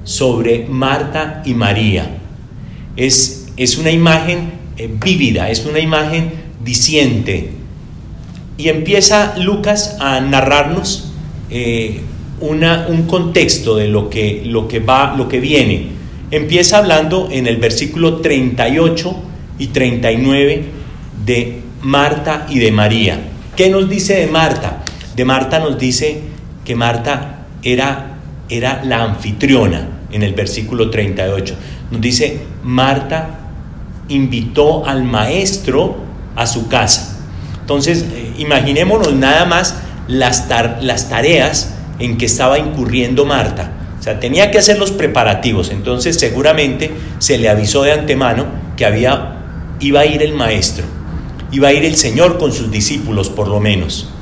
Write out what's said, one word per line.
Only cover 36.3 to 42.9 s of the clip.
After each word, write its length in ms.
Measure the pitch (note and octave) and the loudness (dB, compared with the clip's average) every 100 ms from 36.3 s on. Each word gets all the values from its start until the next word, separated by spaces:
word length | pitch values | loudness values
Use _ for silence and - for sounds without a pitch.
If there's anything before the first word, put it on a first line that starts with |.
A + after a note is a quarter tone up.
| - | -4
a 120 | A#2+ | -2
su 200 | A#2+ A2 | -2 0
casa". 520 | B2+ G#2 - - - - - - - | 0 2 0 -2 -10 -10 -10 -10 -10
Entonces, 420 | - C#3+ C#3+ E3+ - | -2 0 2 0 -2
eh, 220 | - A#2 - | -6 -8 -6
imaginémonos 760 | D3+ C#3+ C#3+ C#3+ F#3 A3 F3 | 0 2 4 2 4 4 4
nada 320 | C3+ C3+ D#3 F3 | 4 4 4 4
más 300 | E3+ F#3 - - - - | 2 0 -4 -10 -10 -4
las 420 | B2+ B2 C3 - | 2 2 0 0
tar-, 300 | A#2+ A#2 A#2+ | 0 0 -2
las 260 | C3 A#2 - | -2 -2 -2
tareas 680 | A#2 C#3+ E3 C3+ - - - - - | 0 4 4 4 0 -4 -8 -10 -6
en 180 | A#2+ A2+ | -4 0
que 80 | A#2+ | 0
estaba 320 | - C3 C#3+ | 2 4 4
incurriendo 680 | D3+ D3+ A#2 | 0 -2 0